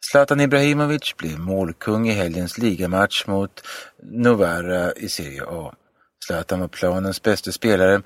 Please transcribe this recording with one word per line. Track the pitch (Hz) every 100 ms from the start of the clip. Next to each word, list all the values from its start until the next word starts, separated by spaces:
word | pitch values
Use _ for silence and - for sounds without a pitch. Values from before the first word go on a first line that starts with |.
| -
Zlatan | 143 143 143
Ibrahimovic | 143 139 143 147 147 147 - -
blev | 82 78
målkung | 87 95 90 82 - 107 117
i |
helgens | 104 87 85 87 -
ligamatch | 117 90 92 92 101 - -
mot | 98 98 - - - - _
Novara | - 113 120 117 90 85 87 90 87
i | - 101
Serie | - 73 67 -
A. | 85 73 - _ _ _ _ -
Zlatan | 85 85 92
var | 90
planens | - 90 90 95 95
bästa | - 101 -
spelare | 90 113 101 92 101